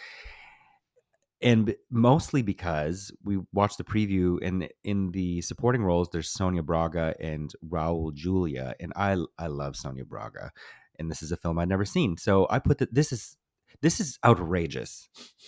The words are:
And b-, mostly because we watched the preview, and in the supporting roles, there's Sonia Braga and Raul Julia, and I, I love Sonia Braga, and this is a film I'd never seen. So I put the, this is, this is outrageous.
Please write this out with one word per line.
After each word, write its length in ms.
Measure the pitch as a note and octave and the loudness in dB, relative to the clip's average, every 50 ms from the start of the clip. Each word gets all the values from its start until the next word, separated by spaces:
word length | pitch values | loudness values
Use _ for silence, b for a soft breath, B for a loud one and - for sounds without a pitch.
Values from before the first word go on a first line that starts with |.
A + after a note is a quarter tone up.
| B B B B B B B B B B B B B B B B B _ _ _ _ _ _ _ _ _ _ _ - | B B B B B B B B B B B B B B B B B _ _ _ _ _ _ _ _ _ _ _ 4
And 220 | B2 A#2 A2 G#2+ | 4 6 6 4
b-, 100 | A2 - - _ _ | 2 0 -4 _ _
mostly 540 | B2+ A#2 A#2 B2 C#3 A2+ - - - C#3 A2+ | 2 4 6 6 6 4 2 0 0 0 0
because 680 | G2 F2+ - F2+ F2 D#2 D2+ D2+ D#2 F2+ G2 G2+ - - - - | 0 -2 -2 -4 -2 -2 0 -2 -2 -4 -6 -8 -14 -18 -10 -4
we 160 | G2+ G2+ F#2+ F2+ - | -2 -2 -2 -4 -2
watched 280 | - G2 G2+ G#2 - - | 0 2 2 2 0 -4
the 40 | - | -8
preview, 540 | - - G#2+ G#2+ G2 F#2+ F#2 F2+ F2+ F2 - - | -2 0 0 0 2 2 2 4 2 2 0 -2
and 240 | F2+ F#2 F#2 D#2 - - _ - | -2 -2 -2 -4 -6 -10 _ -6
in 280 | G2+ G2+ G2 F#2+ F2+ | -4 -2 0 -2 -2
the 300 | F2 G2 F2+ F2+ F2 F2 | -2 -2 -2 -2 -2 -4
supporting 400 | - - F2+ - A#2 A#2+ B2+ A#2+ G#2 | -4 -6 -6 0 0 2 2 2 2
roles, 260 | F2+ E2+ F2 F2 - | 2 4 2 2 0
there's 180 | - E2 D#2+ - | -2 -6 -6 -6
Sonia 320 | - - F#2+ F#2 F2+ F2 | -4 -2 0 0 0 0
Braga 540 | D#2 D#2 E2+ E2 E2 E2 D#2+ E2+ D#2+ D#2+ - - | 0 0 0 0 0 0 0 -2 -2 -2 -2 -4
and 320 | - D#2+ D#2 D2+ D2+ D2 - - E2+ | -6 -6 -6 -6 -8 -10 -12 -14 -10
Raul 460 | D#2+ F2 D#2+ D#2 E2+ E2+ E2 D#2+ D#2+ D2 | -6 -4 -2 -2 0 -2 -2 -2 -4 -6
Julia, 600 | C#2+ D#2 F#2 F#2+ F#2 F2 D#2 C2+ B1+ C2 B1+ - - | -6 -2 0 2 2 2 0 -2 -6 -6 -8 -8 -10
and 140 | F2 E2 - | -10 -10 -4
I, 220 | F#2+ G2+ G2 G2 F2+ D#2+ - _ - | -2 0 0 0 0 -2 -4 _ -8
I 80 | E2+ | -8
love 280 | D#2+ C#2+ C#2+ C#2+ C#2 C#2 | -6 -6 -6 -6 -6 -8
Sonia 300 | - - C#2 C2 C2 A#1+ | -8 -10 -10 -10 -10 -12
Braga, 460 | G1+ G#1+ G#1 - - G1+ G1+ G1+ - B B B B B B B B B - | -12 -12 -12 -12 -12 -12 -14 -14 -14 B B B B B B B B B -8
and 100 | D#2+ D#2+ | -8 -6
this 140 | D#2+ - D#2+ | -6 -8 -6
is 80 | D2+ | -6
a 60 | F2 | -6
film 200 | - - E2+ E2 | -4 -2 -2 0
I'd 100 | E2+ E2+ | 0 0
never 160 | F2+ F#2+ F#2+ G2+ | 2 2 0 0
seen. 300 | - - F#3 D#3 G2 E2 | 0 0 0 0 0 0
So 280 | - - G#2+ G2 G2 F#2 - | -2 2 4 6 6 6 4
I 80 | A2 C3+ | 2 2
put 180 | - - C#3+ | 2 2 2
the, 100 | - C3 - | 2 0 0
this 200 | A2+ C#3 D3+ - | 2 2 2 2
is, 260 | B2 A2 - - - _ _ _ _ _ _ b b b | -2 -8 -10 -14 -18 _ _ _ _ _ _ b b b
this 180 | - E3+ - - | 2 2 2 2
is 200 | F#3+ C3+ - - - | -2 -6 -4 4 6
outrageous. 840 | A#2+ A2+ F2 F2 D#2+ F2+ F2 E2 D2 C#2+ B1+ A1 - - - - _ B B B B B _ - | 6 6 6 4 0 0 0 0 -2 -4 -8 -8 -10 -12 -16 -20 _ B B B B B _ -10